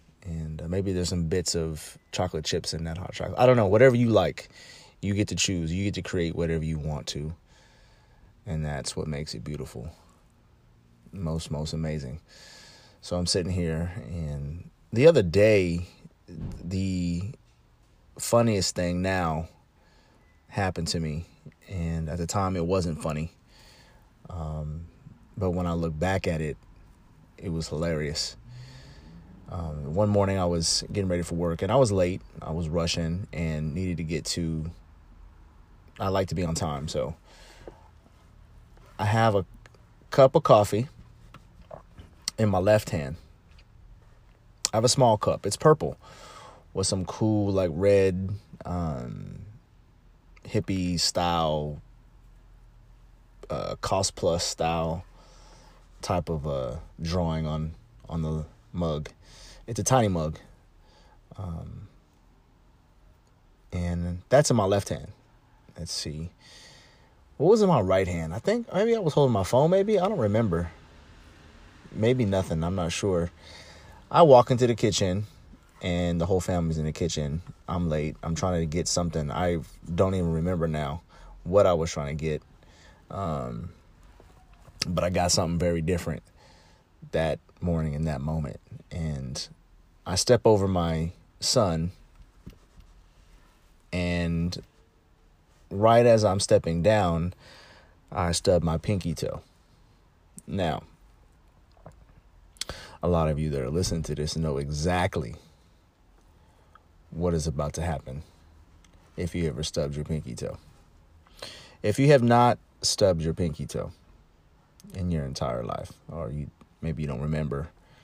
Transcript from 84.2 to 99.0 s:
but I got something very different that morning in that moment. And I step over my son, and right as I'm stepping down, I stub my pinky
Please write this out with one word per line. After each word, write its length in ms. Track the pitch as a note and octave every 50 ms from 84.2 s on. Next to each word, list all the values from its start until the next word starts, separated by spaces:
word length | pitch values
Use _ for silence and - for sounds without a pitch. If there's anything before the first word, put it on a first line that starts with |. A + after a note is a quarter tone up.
| - - - - - - - - - - - - - -
but 160 | F2 E2 E2+
I 60 | F2+
got 200 | F#2 F#2 F2 F2
something 300 | - G2 F2 E2 E2+ E2
very 220 | F2 F2 E2+ E2+
different 420 | D#2 E2+ F2+ E2 - E2 D2 - - - - - - - - - - - _ _ _ _ _ _ - D3+
that 260 | - D#2+ D#2+ D#2 C#2+ - _ _ - -
morning 340 | F2+ F2 E2+ D#2+ D#2+ D#2 C#2+
in 120 | D2+ D#2+
that 140 | D#2+ D2 C2
moment. 380 | C#2 D#2 D#2+ D#2+ D2 B1 - - _ - A2 - - -
And 580 | - E2+ D#2+ D#2 D2 C2 C2 B1+ F#2+ - - - - _ _ _ _ - _ _ _ _ -
I 120 | - -
step 260 | - - - D3+ - -
over 240 | A2+ G#2+ G2 G2 G2
my 440 | F#2 F2 E2+ E2+ E2 D#2+ D#2+ E2+ - - - _ _ -
son, 520 | - - - B2+ G#2 F2+ E2 D#2+ E2 F2+ - - - - _ - - _ _ _ - - - - _ _ _ - - - - - - _ _ - - _ - - _ _ _ _ _ _ _ _ _ _
and 720 | - F2+ F2 F2 F2 F2 E2+ E2+ E2+ E2 E2+ F2 - - - _ _ _ _ _ _ _ _ _ _ _ _ _ _ _ _ _ _ _ _ -
right 340 | G2 G2 G#2+ A2+ A#2 A#2+ A#2+
as 200 | A#2+ A2+ A2 G#2+
I'm 160 | G2 F#2+ G2
stepping 420 | - - G#2+ F#2+ - E2 E2+ E2+
down, 500 | D#2+ G#2+ A2 G#2 F#2+ F2 E2 E2 E2+ F2+ - - - - - - - - - - - _ _ _ _ -
I 220 | - F#2+ F2+ F2
stub 300 | E2+ - - G2 F2+ E2+
my 140 | E2 E2 D#2+
pinky 380 | D#2+ - - G#2+ F2+